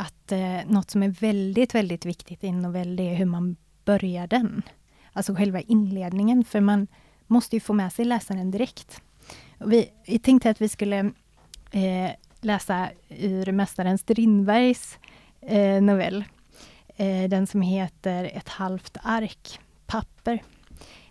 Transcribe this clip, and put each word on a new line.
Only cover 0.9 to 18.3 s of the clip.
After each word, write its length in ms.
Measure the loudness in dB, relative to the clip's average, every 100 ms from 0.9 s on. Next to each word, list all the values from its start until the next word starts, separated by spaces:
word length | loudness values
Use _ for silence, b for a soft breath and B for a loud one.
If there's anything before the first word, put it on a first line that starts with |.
som 120 | 0
är 60 | 0
väldigt, 640 | 0 -2 -2 0 0 0
väldigt 320 | 0 -2 -4 -8
viktigt 380 | -10 -14 -10
i 40 | -6
en 140 | -4
novell, 340 | -4 -4 -4 -4
det 60 | -2
är 40 |
hur 100 | 0 0
man 300 | 0 -4 -6 _ _
börjar 420 | 0 0 0 -6 -2
den. 360 | 0 0 -4 -10 _ _ b b
Alltså 220 | -6 -4
själva 260 | 0 0 -2
inledningen, 840 | 2 2 2 -4 -4 0 2 2
för 160 | 2 2
man 260 | 4 2 -2 b b b 2
måste 300 | 2 2 -4
ju 40 |
få 120 | 0
med 200 | -2 -2
sig 120 | -2
läsaren 460 | -2 -2 -4 -4 -4
direkt. 520 | -2 -4 -6 -20 -20 _ B B B B B
Och 140 | 2
vi, 180 | 2 2 _ -4
vi 120 | 0
tänkte 320 | 6 6 6
att 100 | 2
vi 80 | -2
skulle, 300 | -2 -2 0 -2 -4 _ _ _ -20 -6
eh, 400 | -2 0 0 -4 -6 _ _
läsa 480 | -4 -2 -2 -4 -4 -10 _
ur 440 | -6 -4 -2 0
mästaren 460 | 0 0 -2 0 0
Strindbergs, 1000 | 0 2 4 4 4 4 4 2 -6 -20 b b b _
eh, 420 | -2 2 4 6
novell. 420 | 4 4 0 -4 -8 _ _ B B B -18 -6
Eh, 320 | -2 0 0
den 180 | 0 0
som 160 | 0
heter 640 | 0 0 -4 -6 -6 -4
Ett 240 | -6